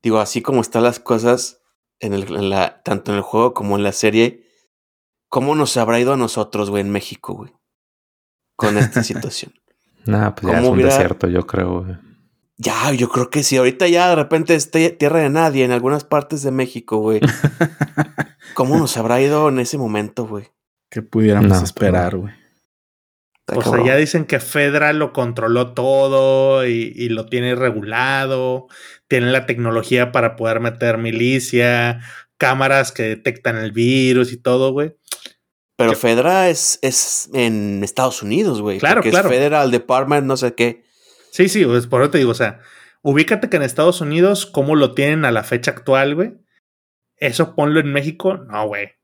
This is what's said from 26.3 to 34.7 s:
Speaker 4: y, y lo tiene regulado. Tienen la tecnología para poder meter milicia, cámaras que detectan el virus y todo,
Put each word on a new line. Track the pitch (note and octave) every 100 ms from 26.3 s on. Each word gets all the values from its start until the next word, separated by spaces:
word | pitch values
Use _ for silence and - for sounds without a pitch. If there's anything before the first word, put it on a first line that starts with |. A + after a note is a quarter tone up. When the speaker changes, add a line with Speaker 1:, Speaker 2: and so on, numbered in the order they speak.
| C3+ C3+ C3+ B2+
Speaker 4:
y, | A#2 A2+ A2+
y | A#2+
lo | A2+ A2
tiene | B2 B2
regulado. | B2 B2+ G#2+ G2+ A2+ C3 C3+ C3+ C3 B2+ B2+ - - - - _
Tienen | C3+ A#2+
la | C3
tecnología | B2+ A#2+ A#2 A2+ A2 B2 B2
para | - A2+ A2+
poder | A2+ A2+
meter | A#2 A#2 A#2 A2+
milicia, | A#2 A2+ B2 C3 B2 A#2+ A#2+ A#2+ A#2+ A#2+ - - - _
cámaras | C3+ C3 C3+ C#3 C3
que | -
detectan | A2 A2 - B2 B2 A2+
el | A2
virus | G#2+ A#2+ C3 B2+ B2+ B2
y | A#2+
todo, | - B2+ C3